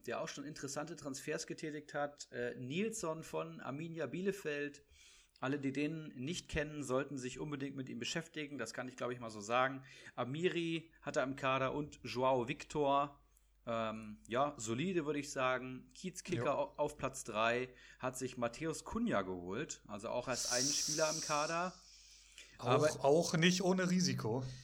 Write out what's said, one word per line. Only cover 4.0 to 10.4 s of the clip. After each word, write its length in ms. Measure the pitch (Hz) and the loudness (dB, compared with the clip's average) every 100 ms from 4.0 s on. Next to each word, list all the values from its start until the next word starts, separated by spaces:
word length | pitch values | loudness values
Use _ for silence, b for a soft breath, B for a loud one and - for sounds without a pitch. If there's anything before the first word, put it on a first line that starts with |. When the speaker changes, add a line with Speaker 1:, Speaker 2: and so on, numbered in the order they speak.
| 139 | -2
Speaker 1:
Bielefeld. 760 | 160 196 196 151 143 147 143 B B B B B _ | 0 -2 -2 -2 -2 -4 -6 B B B B B _
Alle, 200 | 131 147 | -2 0
die 120 | 139 | 0
den 360 | 139 147 165 156 127 | 0 0 -2 -6 -6
nicht 320 | 131 180 - | -4 -4 -2
kennen, 340 | 156 151 151 | -2 0 -2
sollten 340 | 131 131 143 139 | 0 2 2 -2
sich 220 | 123 - | -4 -4
unbedingt 380 | 156 143 139 135 | -4 -4 -4 -6
mit 120 | 127 | -6
ihm 120 | 117 | -4
beschäftigen. 580 | 117 170 165 156 143 143 | -4 -4 -6 -8 -8 -6
Das 160 | 110 | -6
kann 140 | - 127 | -6 -8
ich, 80 | 123 | -4
glaub 160 | 123 | -4
ich, 80 | 123 | -4
mal 100 | 117 | -6
so 100 | 107 | -8
sagen. 440 | 101 123 131 135 135 B B - | 2 4 4 2 -10 B B -6
Amiri 760 | 123 151 | -4 0